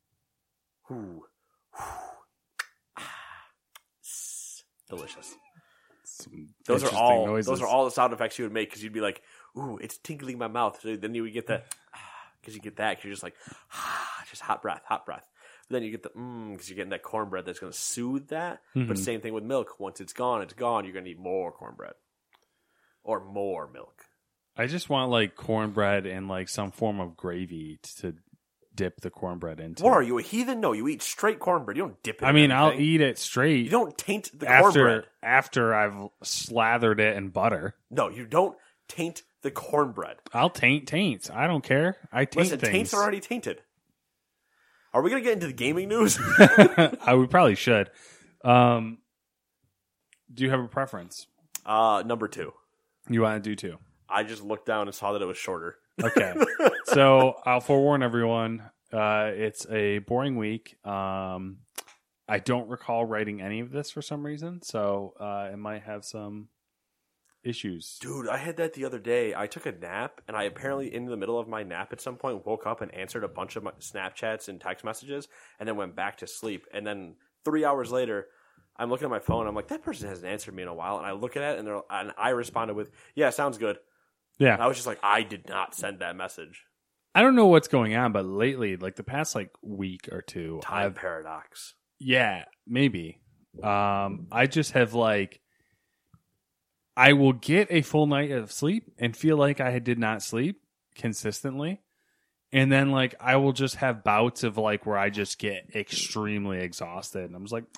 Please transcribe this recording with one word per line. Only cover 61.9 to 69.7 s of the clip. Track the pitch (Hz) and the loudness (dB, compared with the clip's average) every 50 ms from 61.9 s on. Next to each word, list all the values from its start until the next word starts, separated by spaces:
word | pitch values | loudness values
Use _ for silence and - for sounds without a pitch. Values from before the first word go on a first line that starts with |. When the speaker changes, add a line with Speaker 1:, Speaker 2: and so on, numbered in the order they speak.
| _ _ _ _ _ _ _ | _ _ _ _ _ _ _
Speaker 2:
I | - 107 98 | -2 -2 -2
don't | - 127 123 123 117 | 0 0 -2 -2 -2
recall | 107 123 - - - 117 117 117 | -6 -10 -10 -6 -4 -2 -2 -2
writing | 113 110 107 107 104 104 101 92 | -2 -2 -4 -4 -4 -6 -8 -8
any | 98 107 113 | -8 -6 -8
of | 120 123 | -8 -8
this | 131 143 143 - | -10 -10 -10 -10
for | - 151 | -12 -12
some | 147 - 151 147 147 | -10 -10 -10 -10 -8
reason, | 147 151 147 160 170 180 175 - | -10 -10 -10 -10 -12 -12 -14 -14
so, | - - 220 208 - 101 101 98 95 - - | -8 -4 -2 -2 -2 -2 -4 -6 -10 -14 -12
uh, | 104 104 101 101 101 98 101 | -10 -8 -8 -8 -8 -10 -10
it | |
might | 104 104 107 107 107 104 | -10 -10 -10 -10 -10 -10
have | 107 107 104 101 | -12 -12 -12 -12
some | - - 107 104 104 104 107 107 - _ _ _ _ _ _ _ _ _ _ _ _ _ _ _ _ _ _ _ | -14 -14 -12 -12 -12 -14 -14 -16 -18 _ _ _ _ _ _ _ _ _ _ _ _ _ _ _ _ _ _ _
issues. | 123 113 - - 101 90 82 - - - - | -8 -8 -6 -6 -8 -8 -8 -12 -16 -16 -14
Speaker 1:
Dude, | - 127 139 139 120 | -12 -10 -8 -8 -6
I | 107 120 | -4 -6
had | 135 147 170 156 | -4 -6 -8 -4
that | 160 165 160 160 | -4 -4 -4 -4
the | 143 131 | -6 -8
other | 131 127 | -8 -8
day. | 113 98 117 120 123 117 110 85 | -8 -2 0 0 0 0 0 -2
I | 65 104 | -4 -6
took | 107 - 170 - | -8 -8 -10 -10
a | - | -10